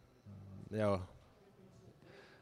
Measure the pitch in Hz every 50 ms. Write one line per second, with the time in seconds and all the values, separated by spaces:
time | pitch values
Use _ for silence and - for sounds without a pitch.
0 | - - - - - 101 101 98 98 98 98 98 - - - 110 107 104 101 92
1 | 92 - - - - - - - - - - - - - - - - - - -
2 | - - - - - - - -